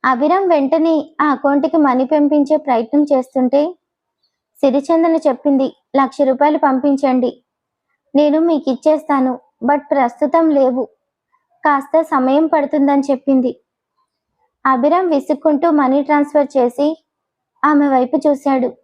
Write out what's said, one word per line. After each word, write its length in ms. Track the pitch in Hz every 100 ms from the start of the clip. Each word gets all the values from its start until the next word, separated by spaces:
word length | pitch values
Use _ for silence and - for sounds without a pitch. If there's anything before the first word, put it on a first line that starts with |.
అభిరామ్ 440 | - 254 294 370 381
వెంటనే 640 | 320 277 320 330 311 311 -
ఆ 40 |
అకౌంట్కి 520 | 302 262 285 285 311 330
మనీ 280 | 285 254
పంపించే 520 | 262 311 294 294 285 302
ప్రయత్నం 460 | 294 233 233 285
చేస్తుంటే 760 | 294 269 254 269 254 277 311 359 _ _ _ _ _ _ _ _
సిరిచందన 600 | 277 262 277 330 330 330
చెప్పింది, 600 | 311 269 294 277 269 - _ 269
"లక్ష 240 | 262 -
రూపాయలు 360 | 277 262 294 294
పంపించండి, 880 | 294 262 285 277 277 254 240 - _ _ _ _ _ _ _
నేను 260 | 277 294 311
మీకు 300 | 339 311 -
ఇచ్చేస్తాను, 680 | 254 311 302 302 277 262 247 _ _
but 160 | 233 294 285
ప్రస్తుతం 600 | 285 240 247 302 330 330
లేవు, 380 | 277 262 254 226 _ _ _ _ _ _ _
కాస్త 380 | 311 277 269 320
సమయం 440 | 320 285 262 277 320
పడుతుందని" 560 | 320 285 269 277 277 277
చెప్పింది. 500 | 262 - 269 247 - _ _ _ _ _ _ _ _ _ _ 262
అభిరామ్ 420 | 262 285 339 370
విసుక్కుంటూ 640 | 294 269 294 320 294 339
మనీ 320 | 302 262 277
ట్రాన్స్ఫర్ 440 | 285 294 294 294 277 269
చేసి 480 | 247 240 294 320 _ _ _ _ _ _
ఆమె 240 | 285 294 285
వైపు 320 | 262 254 302 294
చూశాడు. 440 | 277 285 269 247 247